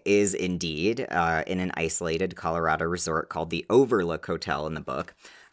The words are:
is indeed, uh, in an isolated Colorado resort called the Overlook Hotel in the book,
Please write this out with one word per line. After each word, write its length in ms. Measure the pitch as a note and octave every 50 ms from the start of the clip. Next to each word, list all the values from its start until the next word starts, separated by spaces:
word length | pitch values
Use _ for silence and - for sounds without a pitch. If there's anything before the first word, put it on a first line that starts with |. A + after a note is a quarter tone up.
| -
is 280 | G2 G2+ G#2 G#2 G2 F#2
indeed, 760 | - F2+ F2+ F2+ D#2+ F2 D#2+ D2+ D2+ F2 G#2+ A#2 A2 - -
uh, 320 | - F2 E2 E2 D#2+ D#2+ -
in 120 | - F#2+ F2+
an 120 | F#2 F2+ -
isolated 600 | - E2 D#2+ - - F2 E2 D#2+ E2+ F#2 F2+ E2+
Colorado 500 | - - E2 E2 E2+ E2 D#2+ D2+ D2+ E2
resort 440 | E2 F2 F2 - E2 D#2 D#2+ - -
called 200 | D#2+ D#2+ E2 E2
the 160 | F2 E2 - -
Overlook 560 | G#2+ C3 C#3 A#2 A#2+ G2 F2 E2 D#2+ D#2 -
Hotel 400 | - E2+ D#2 - - C#2+ C#2+ D2+
in 60 | D#2+ D#2+
the 80 | D2+
book, 340 | - - B1+ C#2+ - - - _ - - - - - -